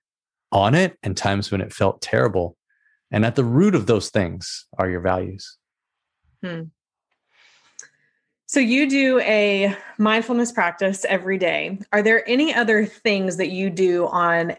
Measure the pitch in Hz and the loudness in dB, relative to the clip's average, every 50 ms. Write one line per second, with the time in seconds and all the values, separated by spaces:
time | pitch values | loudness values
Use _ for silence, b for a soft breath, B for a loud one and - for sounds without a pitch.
0 | _ _ _ _ _ _ _ _ _ _ - 98 98 107 131 170 190 175 - _ | _ _ _ _ _ _ _ _ _ _ 0 2 4 4 4 4 2 2 -2 _
1 | - 101 95 - - 104 101 101 101 - 101 98 - - - - 101 95 - - | -6 -6 -6 -2 -2 0 0 0 -2 -2 -4 -4 -4 -6 -4 -2 0 0 0 -2
2 | - - - 120 127 120 95 92 87 85 - _ _ _ _ _ _ _ _ _ | -4 -2 0 0 0 2 0 -2 -4 -4 -6 _ _ _ _ _ _ _ _ _
3 | _ _ - 107 107 117 113 - 127 117 117 139 185 214 190 143 101 120 117 101 | _ _ -2 0 0 0 0 0 0 2 2 4 4 4 2 2 2 2 0 0
4 | - - - 110 92 82 80 92 - - - - - _ - - 95 92 90 87 | 0 -2 -2 -2 -2 -2 -4 -8 -12 -12 -14 -14 -16 _ -6 -4 -4 -2 -4 -2
5 | 85 92 90 92 92 95 98 98 - - - _ _ _ _ _ _ _ _ _ | -2 -2 -2 -2 -4 -6 -10 -14 -16 -20 -20 _ _ _ _ _ _ _ _ _
6 | _ _ _ _ _ _ _ _ - 180 170 165 165 160 - _ _ _ _ _ | _ _ _ _ _ _ _ _ -12 -12 -10 -12 -12 -14 -18 _ _ _ _ _
7 | _ _ _ _ _ b b b b b b b b b b b b b b b | _ _ _ _ _ b b b b b b b b b b b b b b b
8 | b b b b b b b _ _ - - 285 262 220 247 262 302 269 269 277 | b b b b b b b _ _ -2 0 0 2 2 2 2 2 2 2 2
9 | 269 262 254 247 - - 220 214 208 208 202 196 196 202 196 B B B B - | 2 4 2 2 2 2 2 2 2 2 2 2 0 0 -2 B B B B 0
10 | 208 214 220 226 226 247 247 240 240 233 - - 226 233 226 - 196 190 196 190 | 2 2 2 2 0 0 -2 -2 -2 -2 0 0 0 0 0 -2 -2 -2 -2 -2
11 | - - 202 185 180 185 190 190 180 165 156 151 156 165 190 196 202 - - 208 | -2 -2 -2 -2 -2 -2 -2 0 0 0 0 -2 -4 -6 -8 -10 -6 -2 0 2
12 | 202 220 226 226 220 - 233 359 311 320 254 233 240 214 220 208 214 208 - - | 2 4 2 2 2 0 0 0 2 2 0 0 2 2 2 2 2 0 -4 -4
13 | - 226 202 196 190 185 170 165 190 147 185 185 190 190 170 175 190 180 175 175 | -2 -2 0 0 0 -2 -2 -2 -4 -4 -2 -4 -4 -4 0 0 2 2 2 2
14 | 175 - - 175 175 170 170 170 170 170 - | 0 0 0 0 2 2 2 2 0 -2 -4